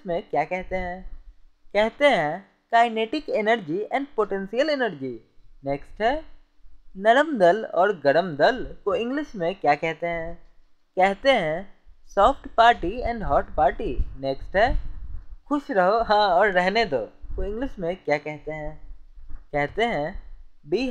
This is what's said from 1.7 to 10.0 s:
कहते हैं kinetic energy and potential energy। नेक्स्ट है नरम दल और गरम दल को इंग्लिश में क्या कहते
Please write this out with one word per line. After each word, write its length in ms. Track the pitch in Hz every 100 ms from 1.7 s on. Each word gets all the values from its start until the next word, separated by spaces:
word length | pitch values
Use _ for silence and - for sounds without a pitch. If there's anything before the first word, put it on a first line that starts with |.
कहते 340 | 202 220 - 285
हैं 380 | 214 151 175 196 _ -
kinetic 520 | 233 233 220 226 302 -
energy 500 | 202 214 233 156 175 214 262
and 100 | 277 -
potential 500 | 202 196 196 233 311
energy। 420 | 285 233 151 131 113 _ - - - 131
नेक्स्ट 360 | 143 - -
है 240 | 220 302 - - _ _ - - - 190
नरम 400 | 208 247 311 254
दल 280 | 170 208 220
और 340 | - 196 190
गरम 360 | 139 143 185 139
दल 420 | 165 247 - - -
को 100 | 190
इंग्लिश 400 | 233 277 294 208
में 200 | 165 190
क्या 200 | 147 151
कहते 320 | 165 160